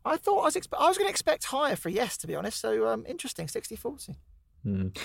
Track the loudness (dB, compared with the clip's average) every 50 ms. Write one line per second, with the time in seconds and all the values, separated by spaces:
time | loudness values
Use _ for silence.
0 | -2 0 0 2 4 4 4 6 4 4 2 0 -2 -4 0 4 4 4 6 4
1 | 2 2 0 2 2 2 2 2 0 -2 0 0 2 2 0 0 -2 -2 0 0
2 | 0 -2 -2 -6 -6 -6 -6 -4 -4 -6 -6 -4 -2 0 2 2 2 2 2 0
3 | -4 -8 -10 -8 -8 -8 -8 -8 -8 -6 -6 -6 -8 -8 -10 -8 -8 -8 -8 -8
4 | -12 -14 -14 -16 -16 -20 -20 -20 _ _ _ -6 -4 -2 0 0 0 -2 -4 -6